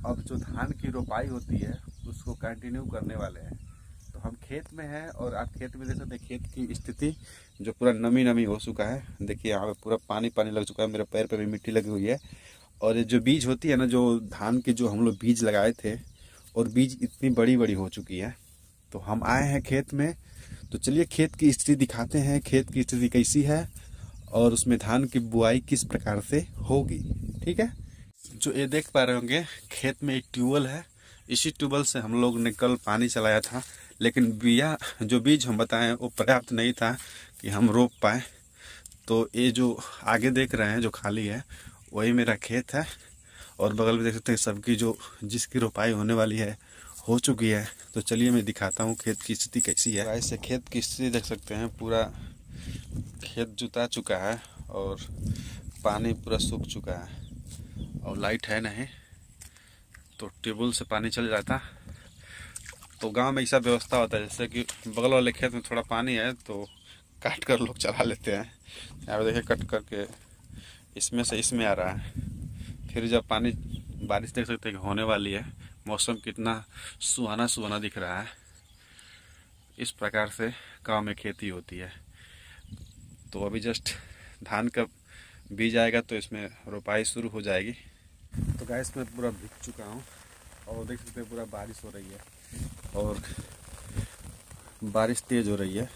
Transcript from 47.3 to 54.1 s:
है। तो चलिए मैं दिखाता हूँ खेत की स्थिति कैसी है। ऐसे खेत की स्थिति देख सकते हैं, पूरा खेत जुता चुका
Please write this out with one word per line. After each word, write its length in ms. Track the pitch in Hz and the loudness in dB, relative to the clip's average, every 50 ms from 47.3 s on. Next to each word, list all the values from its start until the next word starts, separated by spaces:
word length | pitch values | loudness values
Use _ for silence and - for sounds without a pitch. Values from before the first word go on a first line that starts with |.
| 127 107 113 110 | 2 4 4 4
है। 180 | 107 104 104 101 - - - - - | 4 2 0 -4 -10 -16 -20 -6 -6
तो 80 | 113 | -4
चलिए 300 | 107 - 117 113 120 123 | -2 0 2 4 4 6
मैं 120 | 123 120 104 | 6 4 2
दिखाता 380 | 107 107 - 101 95 92 - 113 | 2 -2 -2 -2 -2 0 0 -2
हूँ 120 | 110 113 | -2 -2
खेत 260 | - - 113 107 - | -2 -2 -4 -4 -4
की 140 | - - 113 | -4 -6 -4
स्थिति 260 | - - - - 123 | -4 -4 -2 -2 -2
कैसी 300 | - 104 - - 110 113 | 0 0 2 2 2 2
है। 140 | 104 101 104 | 2 0 0
ऐसे 300 | 110 110 117 - - 120 | 0 -2 -2 -2 -2 -4
खेत 300 | 107 - - 127 127 120 - | -4 -4 -4 -4 -4 -4 -4
की 120 | - 120 | -4 -2
स्थिति 280 | - - - - 131 127 | -2 -2 -4 -2 -2 0
देख 160 | 117 117 104 | 0 0 -2
सकते 300 | - 113 98 - - 107 | -2 -6 -8 -6 -8 -6
हैं, 140 | 107 113 113 - | -4 -4 -6 -6
पूरा 260 | - 117 113 113 113 113 101 - - - - - - - - - - - - - - - - - - - - - - - | -6 -2 0 2 2 2 0 -4 -12 -14 -14 -16 -18 -18 -16 -14 -12 -10 -8 -10 -10 -10 -8 -8 -8 -8 -8 -12 -14 -14
खेत 260 | - - 117 117 113 | -10 -4 -4 -4 -4
जुता 360 | 107 - 123 113 - 123 120 | -4 -8 -8 -4 -2 -2 -2
चुका 300 | 120 - 117 98 - | -2 -2 -6 -2 -2